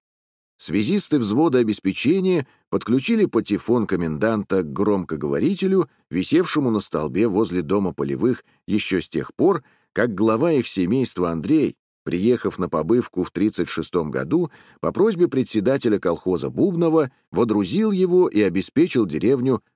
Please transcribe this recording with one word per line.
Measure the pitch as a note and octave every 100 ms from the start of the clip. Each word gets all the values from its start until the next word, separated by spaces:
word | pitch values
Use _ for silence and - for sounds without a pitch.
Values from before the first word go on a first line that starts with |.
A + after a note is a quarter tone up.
| _ _ _ _ _ -
Связисты | - F2 G#2+ G3+ - D3
взвода | G#2+ A2 E3 B2+
обеспечения | A2+ G#2 F#2+ F#2+ A#2+ F#3+ F#3 F3+ C#3 _ _
подключили | F#2 G2+ B2+ C#3 A3+ F#3
патефон | A#2 G#2 G2 - A#2+ G#2
коменданта | F2+ E2 D2+ G#2+ A2 G2 F#2+
к | D#2+
громкоговорителю, | C#2 G2+ G2+ F2 D#2 D2 C#2 B2+ F#3+ F#3+ F#3+ D#3 _ _
висевшему | F2 F#2 D#3+ F3+ D3+ C3
на | A2
столбе | - D#2+ D2+ C2 A#2
возле | F#2+ A2 F2+
дома | D2 G2 F#2+
полевых | - C#2+ C2+ A2 A#2 - _ -
еще | G#2 - F#2
с | -
тех | D#2 C2
пор, | - D3+ F3+ - _ _
как | - A#2+
глава | F#2+ A2 A2+ E3
их | D3+ A2+
семейства | - - B2+ A#2+ - F2
Андрей, | E2 D#2+ D#3 A2+ - _ _
приехав | - - G#2+ A#2+ G2+ -
на | F2
побывку | D#2+ D#2+ A#2+ A2+ -
в | F2
тридцать | - G#2 G#2 E2+
шестом | - D#2+ F2+ D#2
году, | B1+ C#2 D3+ E3 - - _
по | E2
просьбе | - G#3 F3+ E3+
председателя | C3 A#2 A2 G2+ C3+ A#2+ G2+
колхоза | F2+ E2 - F2 C#2
Бубнова | B1+ E3+ E3+ E3+ D#3+ C3+ - _
водрузил | - A2 G#2 F#2+ D3+ A3
его | F#3+ F#3 F3+ F3+
и | G#2
обеспечил | G2+ F2 - - F3 C3 G2+
деревню | D2 G2+ C3+ B2+ A#2 -